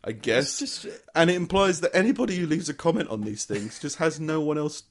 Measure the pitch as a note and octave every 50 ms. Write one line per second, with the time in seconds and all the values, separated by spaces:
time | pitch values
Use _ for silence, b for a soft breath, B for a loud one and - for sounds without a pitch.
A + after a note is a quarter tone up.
0 | - G#2 A2+ G#2+ A2 A#2 A2+ B2 C#3+ D3 - - C#4 - - - - - - -
1 | _ - _ D#3 E3 E3+ F3+ F3+ F3 - F#3 G3 G3 F#3+ F3+ D3+ E3 E3+ - F#3
2 | F#3+ A#3 C4+ - B3 A3+ F#3+ F3+ F3 D#3 D#3 E3 E3+ D3 D3 - - E3 D#3+ G#2+
3 | - - A2+ G#2+ G#2+ G#2+ G#2 G#2 - - G#2 G#2 G#2 A2 - - - D3 C#3 -
4 | D#3+ D#3+ D3+ D3 D#3 D#3 D#3 D#3+ D3+ D3+ D3+ D3+ D3 D3+ - - - _